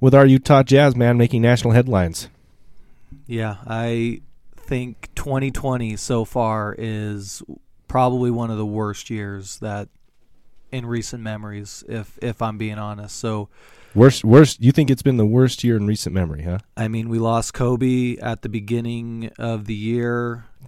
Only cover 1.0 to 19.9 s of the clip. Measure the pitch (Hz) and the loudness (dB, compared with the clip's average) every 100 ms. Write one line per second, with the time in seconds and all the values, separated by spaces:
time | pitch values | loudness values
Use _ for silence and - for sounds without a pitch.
1 | 120 120 117 123 117 120 120 113 127 104 | 2 4 2 4 4 4 4 4 4 2
2 | 87 82 - _ _ _ - - - - | 0 -4 -14 _ _ _ -20 -20 -20 -20
3 | - - - 117 110 101 127 113 117 117 | -20 -20 -8 -4 -4 -6 -8 -6 -2 -2
4 | 117 113 - - - - - 127 123 - | -2 -4 -12 -20 -20 -16 -6 -6 -6 -12
5 | - - 143 135 135 123 135 127 117 107 | -14 -10 -4 -2 -2 -2 -4 -4 -4 -6
6 | - 120 110 120 113 110 104 - 110 107 | -2 -2 -2 -2 -2 -2 -6 -8 -8 -6
7 | 107 104 98 - - 73 _ _ - 131 | -6 -8 -10 -16 -16 -20 _ _ -6 0
8 | 127 127 123 117 117 110 107 104 104 101 | 0 2 0 -2 -4 -4 -4 -4 -4 -6
9 | - 110 101 98 95 - 110 101 98 _ | -8 -8 -8 -10 -12 -12 -10 -8 -10 _
10 | _ _ _ - - - - 127 117 117 | _ _ _ -20 -20 -20 -14 -10 -6 -6
11 | 107 123 110 107 107 104 101 - - 113 | -6 -10 -10 -10 -10 -12 -14 -16 -12 -10
12 | 101 - 120 113 113 107 107 107 104 104 | -10 -10 -8 -6 -6 -6 -8 -8 -10 -12
13 | 104 - 117 107 101 - - - - 101 | -14 -10 -6 -6 -8 -14 -20 -20 -6 4
14 | 127 - 110 123 156 - 120 135 139 131 | 6 6 6 8 8 6 2 4 2 2
15 | 139 127 107 120 131 - 120 113 104 107 | 2 2 4 4 2 2 0 0 0 -2
16 | - 95 85 73 85 90 - - 110 113 | -4 -4 -4 -4 -6 -8 -8 -6 -4 -4
17 | 113 113 113 117 113 - 123 123 127 127 | -4 -2 0 0 -2 -2 -2 0 0 0
18 | 123 120 117 113 117 110 104 117 117 117 | -2 -4 -6 -8 -6 -8 -4 -4 -4 -8
19 | 117 117 113 - 117 113 107 107 110 | -8 -10 -12 -8 -6 -6 -6 -6 -4